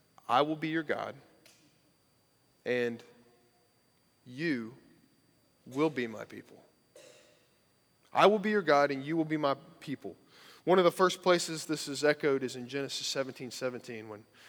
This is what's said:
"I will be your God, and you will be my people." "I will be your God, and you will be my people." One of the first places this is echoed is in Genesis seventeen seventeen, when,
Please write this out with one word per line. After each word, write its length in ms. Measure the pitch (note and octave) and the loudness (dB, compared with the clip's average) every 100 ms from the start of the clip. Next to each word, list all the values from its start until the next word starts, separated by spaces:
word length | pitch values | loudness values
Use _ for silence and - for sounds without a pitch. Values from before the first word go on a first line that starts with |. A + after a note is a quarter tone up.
| _ _ - | _ _ 0
"I 80 | B2 | 2
will 160 | D3+ D#3 | 2 -2
be 120 | D#3+ | -4
your 140 | D#3+ | -4
God, 320 | D3+ G2+ G#2+ C3+ - _ - _ _ _ _ _ _ _ _ _ _ _ | -2 -4 -6 -12 -20 _ -20 _ _ _ _ _ _ _ _ _ _ _
and 380 | - B2 A#2+ A#2 - - _ _ _ _ _ _ _ _ _ _ | -4 -2 -2 -6 -14 -20 _ _ _ _ _ _ _ _ _ _
you 480 | B2+ B2+ E3 B2+ A2+ C3 - _ _ _ _ _ _ _ - | -16 -4 -2 -2 -4 -14 -20 _ _ _ _ _ _ _ -8
will 240 | B2+ D#3 | -2 0
be 160 | C3 A#2 | 0 -6
my 180 | G#2+ | -8
people." 320 | G#2+ G#2 - - - _ _ - - - _ _ _ _ _ _ _ _ _ | -14 -16 -20 -20 -20 _ _ -20 -20 -20 _ _ _ _ _ _ _ _ _
"I 100 | - F3 | 4 6
will 120 | G#3+ | 6
be 100 | G#3 | 2
your 140 | G#3 | 2
God, 280 | D#3 C#3+ C#3+ | 4 4 4
and 140 | C3+ | 0
you 100 | C#3+ | -4
will 120 | E3 D#3 | -2 -2
be 100 | D#3 | 0
my 200 | C#3+ C3+ - - | 0 -2 -6 -16
people." 360 | - C3+ G2 - _ - - - | -10 -10 -10 -16 _ -20 -20 -6
One 140 | - F#3 | 2 4
of 60 | |
the 60 | F3 | 6
first 320 | D#3+ F3+ - | 4 2 2
places 440 | F3+ F3 E3+ D#3+ - | 2 2 0 -6 -4
this 200 | D3+ - | -4 -4
is 160 | C3+ | 0
echoed 400 | D3 D3 D3+ C3+ | 2 4 2 0
is 140 | C3 B2+ | -2 -8
in 100 | A#2+ | -8
Genesis 400 | C#3 C3 - - | -8 -6 -6 -4
seventeen 440 | C#3+ C3 B2 B2+ | -4 -6 -8 -12
seventeen, 580 | - B2+ B2 - A2+ A2 | -8 -6 -6 -12 -14 -14
when, 160 | G#2 A2 - | -16 -18 -20